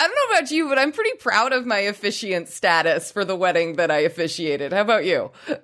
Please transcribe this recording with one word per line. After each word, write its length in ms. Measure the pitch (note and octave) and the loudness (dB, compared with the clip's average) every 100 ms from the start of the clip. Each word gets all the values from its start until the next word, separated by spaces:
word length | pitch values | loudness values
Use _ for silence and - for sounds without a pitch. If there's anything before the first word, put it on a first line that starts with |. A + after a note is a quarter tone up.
| E4+ | 0
don't 80 | C#5 B4 | 0 2
know 60 | F#4 | 0
about 140 | C4 | 2
you, 160 | D#4 D4+ | -2 0
but 100 | C4+ | 2
I'm 120 | C#4+ | 0
pretty 240 | D4 A4+ B4+ | 0 -2 -2
proud 340 | A#3+ G#3+ B3+ | 0 0 2
of 120 | B3+ A#3+ | 0 0
my 120 | G3+ | 0
officiant 680 | G3+ G3+ G#3 G#3 G3+ F3+ - | -2 -2 -6 -4 -4 -4 -4
status 640 | - F#3+ E3 E3 D#3 - | -2 2 4 4 0 -2
for 120 | G#3 | -4
the 120 | F#3 F#3 | -4 0
wedding 400 | F3+ E3+ E3 D#3+ | 2 2 0 0
that 120 | D#3+ | 2
I 80 | D3+ | 2
officiated. 760 | D#3+ E3 E3 - D#3 C#3+ C#3+ | 0 0 -4 -4 -4 -2 -2
How 80 | F#3+ | 0
about 240 | G#3+ G#3+ E3 | 2 2 2
you? 260 | C#3+ F#2 - - - | 0 -2 -10 -8 -6